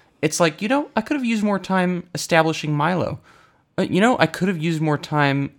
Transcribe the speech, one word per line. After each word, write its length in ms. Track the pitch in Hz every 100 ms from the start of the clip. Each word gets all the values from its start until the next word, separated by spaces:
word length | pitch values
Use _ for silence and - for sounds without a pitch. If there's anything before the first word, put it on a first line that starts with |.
| _ _
it's 180 | 156 -
like, 220 | 170 156
you 60 | 214
know, 220 | 277 311 -
I 60 |
could 160 | 220 294
have 80 | 240
used 180 | 220
more 140 | 208 196
time 480 | 190 190 180 180 -
establishing 600 | - - 165 160 156 151 147
Milo. 440 | 156 180 - - - - _ _ _ -
Uh, 60 |
you 180 | 190 180
know, 160 | 226 254
I 60 | 156
could 220 | - 185
have 80 | 170
used 200 | 165 156
more 160 | 156 147
time 520 | - 151 139 139 139